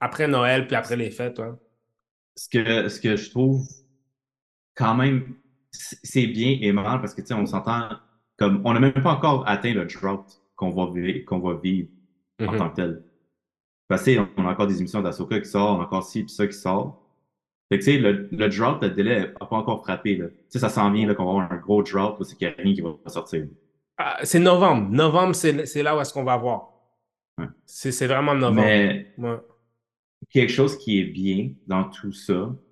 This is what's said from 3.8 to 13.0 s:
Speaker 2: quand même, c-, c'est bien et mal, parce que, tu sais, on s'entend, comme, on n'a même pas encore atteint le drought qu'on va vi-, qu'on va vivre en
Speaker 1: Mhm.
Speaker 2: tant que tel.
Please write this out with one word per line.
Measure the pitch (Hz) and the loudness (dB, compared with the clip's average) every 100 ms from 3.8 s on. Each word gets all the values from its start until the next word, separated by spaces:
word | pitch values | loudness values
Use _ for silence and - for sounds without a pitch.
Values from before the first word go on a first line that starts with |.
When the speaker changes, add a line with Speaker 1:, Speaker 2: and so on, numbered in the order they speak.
| _ _ _ _ _ _ _ _ _ - | _ _ _ _ _ _ _ _ _ -2
Speaker 2:
quand | 113 | 0
même, | 117 135 131 - - _ _ _ | 2 2 2 -2 -14 _ _ _
c-, | - - - | -18 -16 -16
c'est | - 131 127 | -4 0 0
bien | 107 123 135 | 2 0 2
et | 104 | 2
mal, | 101 101 127 | 0 0 -4
parce | - | -4
que, | - | -10
tu | - | -6
sais, | |
on | 113 101 | -4 -2
s'entend, | 95 113 117 113 107 _ _ _ - | -4 -2 -4 -4 -12 _ _ _ 0
comme, | 104 98 113 | 2 2 2
on | |
n'a | 120 | 4
même | 135 135 | 4 4
pas | 135 | 2
encore | 139 156 131 104 | 2 2 2 0
atteint | 101 120 | -2 0
le | 107 85 | -2 -4
drought | - 98 98 - _ _ - | -6 -6 -6 -8 _ _ -8
qu'on | 92 | -4
va | 90 90 | -2 -2
vi-, | 87 90 - | -2 -4 -4
qu'on | - 92 | -4 -4
va | 90 82 | -2 -2
vivre | 92 95 85 _ _ _ _ - | -2 -2 -4 _ _ _ _ -8
en | 107 | -4
Speaker 1:
Mhm. | 107 | -2
Speaker 2:
tant | 85 | -2
que | - | -2
tel. | 87 80 | -4 -6